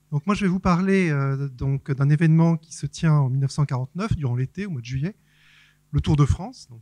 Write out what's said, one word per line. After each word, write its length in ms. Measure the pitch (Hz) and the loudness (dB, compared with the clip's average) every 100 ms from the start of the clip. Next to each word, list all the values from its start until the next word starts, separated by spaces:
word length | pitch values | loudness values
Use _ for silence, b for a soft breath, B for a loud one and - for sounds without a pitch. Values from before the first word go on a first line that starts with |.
| _ | _
Donc 140 | 147 196 | -4 -2
moi, 80 | |
je 100 | - | 0
vais 40 | 196 | 0
vous 120 | 185 | 0
parler, 520 | 190 170 190 190 175 | 2 2 2 2 2
euh, 360 | 143 139 135 139 | 0 0 -2 -6
donc, 440 | 123 139 139 - | -4 -4 -4 -4
d'un 180 | 131 139 | 0 2
événement 480 | 151 165 160 165 165 | 4 4 6 4 2
qui 160 | - | -4
se 140 | - 143 | -10 -10
tient 260 | - 165 | -2 2
en 160 | 151 131 | 4 2
mille 120 | 135 | 0
neuf 100 | 135 | -2
cent 160 | - 143 | -2 -2
quarante-neuf, 480 | 139 127 170 220 180 | -2 -6 -6 -4 -2
durant 200 | 131 123 | -2 -2
l'été, 300 | 127 - 202 | -4 -6 -8
au 60 | |
mois 100 | 135 | -8
de 40 | 117 | -8
juillet, 280 | 131 160 - b b b b b b _ | -6 -6 -8 b b b b b b _
le 100 | 147 | -2
Tour 140 | - 151 | 2 2
de 100 | 143 | 2
France, 420 | - 202 262 - | 0 -8 -14 -20
donc 100 | 117 | -20